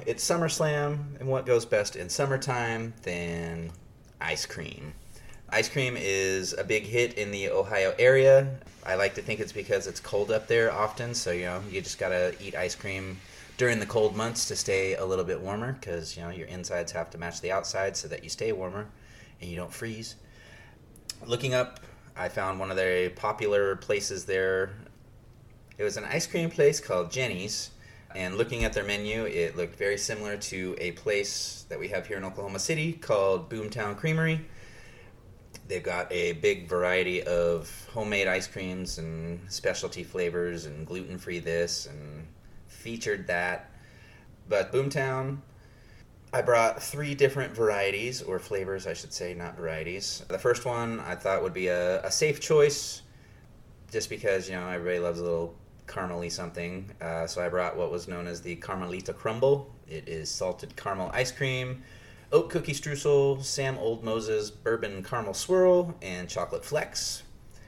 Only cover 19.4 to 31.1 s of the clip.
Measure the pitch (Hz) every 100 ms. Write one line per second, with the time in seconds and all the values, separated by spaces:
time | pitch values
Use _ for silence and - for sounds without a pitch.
19.4 | 87 85 87 - 113 110 113 - - -
20.4 | - - - - - - - - - 156
21.4 | 135 127 123 - - - - - 92 104
22.4 | 95 95 95 92 92 90 90 - 107 107
23.4 | 107 101 98 92 - 104 - 95 87 95
24.4 | 95 95 95 104 - - - - - -
25.4 | - - - - 104 101 73 147 - 175
26.4 | 165 - 147 156 - 92 85 127 123 90
27.4 | 101 - - - - - - 95 92 98
28.4 | 117 123 113 107 101 104 107 110 107 85
29.4 | 82 87 85 - 101 101 - 107 104 104
30.4 | - 92 92 - 87 - -